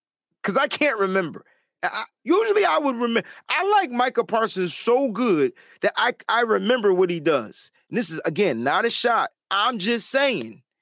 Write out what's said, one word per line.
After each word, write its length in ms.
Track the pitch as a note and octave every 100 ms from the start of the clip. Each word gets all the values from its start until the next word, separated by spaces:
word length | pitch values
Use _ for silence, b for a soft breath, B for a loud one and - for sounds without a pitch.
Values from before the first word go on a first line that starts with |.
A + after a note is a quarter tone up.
| _ _ _ _
'Cause 140 | - F#3+
I 100 | C#4+
can't 320 | - D4 A3
remember. 460 | F#3+ F#3+ E3 - - _ _ _
I, 60 | F3
I, 120 | G#3+ - _
usually 400 | A3+ F#4 A4+ G#4
I 140 | F4+ D#4
would 160 | C#4
remem-, 320 | A#3+ A#3+ A3+ - B B
I 180 | C#4+ F#4+ G#4
like 80 | D#4+
Micah 340 | A#3+ B3+ -
Parsons 480 | E3+ A3 A3 F#3+ F3
so 380 | - - B3 C#4
good 420 | G3 B3 D#3+ C3 - b b
that 100 | G3+ -
I, 160 | A3+ B3 -
I 140 | A3+
remember 540 | A#3 G3+ G3 B3 G3+
what 160 | F3+ F3+
he 100 | E3+
does. 500 | D3+ C#3 G#2+ - - _ -
And 80 | A#3
this 100 | F#3
is, 100 | D#3+
again, 400 | E3+ D#3+ G3 A2+
not 220 | B2+ F3 A#3
a 40 |
shot. 380 | - A#3+ A3 C#3+ _ -
I'm 280 | G3 A3+ A#3
just 300 | F#3+ A#3 -
saying. 540 | C4+ C#4 F#3+ A2+ - _ _